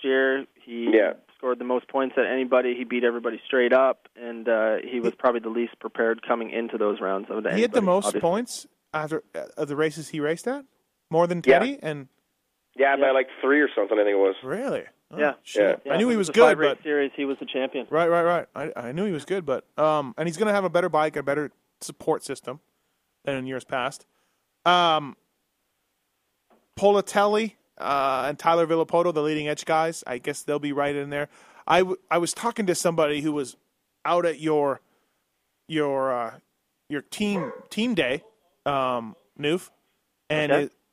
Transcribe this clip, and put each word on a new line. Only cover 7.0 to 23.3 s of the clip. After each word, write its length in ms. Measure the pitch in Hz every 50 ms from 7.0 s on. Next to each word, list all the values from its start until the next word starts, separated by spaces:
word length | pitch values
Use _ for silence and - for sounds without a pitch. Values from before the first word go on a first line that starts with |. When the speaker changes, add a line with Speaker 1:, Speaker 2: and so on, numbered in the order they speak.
Speaker 1:
rounds 300 | 104 95 98 95 104 -
of 140 | - 110 107
Speaker 3:
He 180 | 110 - 196 226
had 100 | 240 208
the 60 | 254
Speaker 1:
anybody, 80 | 202
Speaker 3:
most 200 | 180 180 196 202 208
Speaker 1:
obviously. 120 | 202 -
Speaker 3:
points 460 | - 165 180 214 247 - - - - - _ _ _ _ -
after, 300 | 156 156 151 160 151 - _ -
uh, 120 | 82 67 - -
of 120 | - 151 143
the 80 | 147
races 340 | 143 156 160 151 160 151 -
he 100 | - 156
raced 260 | 147 147 165 165 -
at? 180 | 240 262 285 277 - _ _ _ _ _ _ _ _
More 160 | 160 160 170
than 140 | 175 180 175 160
Speaker 2:
Yeah. 120 | - 131 139
Speaker 3:
Teddy? 180 | 226 262 285 269 -
And 260 | 156 151 147 135 - _ _ _ _ _ _ _ _ _ _ _ _ _
Speaker 2:
Yeah, 200 | 123 135 139 139
by, 100 | 135 139
Speaker 1:
Yeah. 60 | 135 131
Speaker 2:
like, 160 | 135 131 131 - -
three 200 | - 131 143 147
or 80 | 147 131 -
something, 220 | - 101 98 110 107
I 40 | 104
think 120 | 104 101
it 40 | 98
was. 160 | 98 95 95 - -
Speaker 3:
Really? 420 | 127 147 202 262 277 170 117 80 - - _ _ _ -
Oh, 40 | 147
Speaker 1:
Yeah. 160 | 147 147 131 - _
Speaker 3:
shit. 360 | - - - 104 95 - - -
Speaker 2:
Yeah. 100 | 135 143
Speaker 3:
I 20 |
knew 100 | 170 214
Speaker 1:
Yeah, 40 | 247
Speaker 3:
he 40 | 240
Speaker 1:
it 40 | 220
Speaker 3:
was 100 | 190 160
Speaker 1:
was 0 |
a 20 | 143
Speaker 3:
good, 80 | 220 233
Speaker 1:
five-race 320 | 240 - 151 156 147 135
Speaker 3:
but 80 | - -
Speaker 1:
series, 300 | 156 147 147 143 135 -
he 100 | - 143
was 140 | 139 139 -
the 80 | 143
champion. 400 | 123 - 135 131 135 - 139 117 -
Speaker 3:
Right, 200 | 143 156 170 165
right, 140 | 170 170 170
right. 220 | 170 175 165 - - _
I, 340 | - 139 160 - - 120 117
I 40 | 131
knew 120 | 170 196
he 80 | 214 180
was 120 | 147 131
good, 220 | - 185 196 170
but, 180 | 147 131 117 - _ _ -
um, 340 | 151 156 156 151 139 127 110 -
and 80 | 156 170
he's 80 | 160
gonna 140 | 160 220 214 208
have 120 | 202 190
a 40 | 180
better 180 | 160 175 175 180
bike, 240 | 156 156 151 156 147
a 60 | 147 139
better 300 | 135 139 147 151 131 - _ _ _ _ _
support 420 | - - 151 - - - 156 - -
system 340 | - 139 - - - 131 151 - _ _ _ _ _ _ _ _ _ _ _ _
than 120 | -